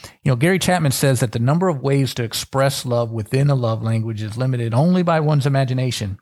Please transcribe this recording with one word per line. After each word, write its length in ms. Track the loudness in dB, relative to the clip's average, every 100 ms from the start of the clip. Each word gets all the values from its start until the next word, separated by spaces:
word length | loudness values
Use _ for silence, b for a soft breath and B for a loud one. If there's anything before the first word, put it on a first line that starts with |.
| B B
You 100 | -2
know, 40 | 0
Gary 220 | 2 2
Chapman 340 | 2 2 0
says 280 | 2 2 2
that 120 | 0
the 60 | 0
number 300 | 0 2 0
of 120 | 0
ways 320 | 0 0 0
to 100 | -2
express 600 | -6 -6 -4 0 0 0
love 260 | -2 -2 -2
within 380 | -4 -2 0 2
a 60 |
love 280 | 2 0 -2
language 400 | 0 -2 -2 -6
is 140 | -6 -4
limited 380 | -2 -2 0
only 280 | 2 2 2
by 180 | 2 2
one's 260 | 2 2 2
imagination, 720 | 0 0 0 -2 -4 -6 -8